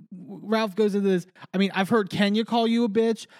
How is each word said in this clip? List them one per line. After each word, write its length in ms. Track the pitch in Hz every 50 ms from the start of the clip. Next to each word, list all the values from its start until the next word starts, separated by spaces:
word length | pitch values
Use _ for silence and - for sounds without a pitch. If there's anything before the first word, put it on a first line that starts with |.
| 165 _
Ralph 640 | 190 180 180 185 196 165 170 196 220 220 220 208 175
goes 180 | 214 214 208 190
into 140 | 202 196 196
this, 180 | 190 180 165 - _ - - -
"I 60 | - 190
mean, 140 | 196 190 -
I've 140 | 185 190 170
heard 200 | 226 226 202 175
Kenya 360 | - - 208 202 202 220 233
call 240 | - 226 240 233 233
you 160 | 226 233 240
a 40 | 226
bitch. 380 | 196 226 226 226 220 - - - -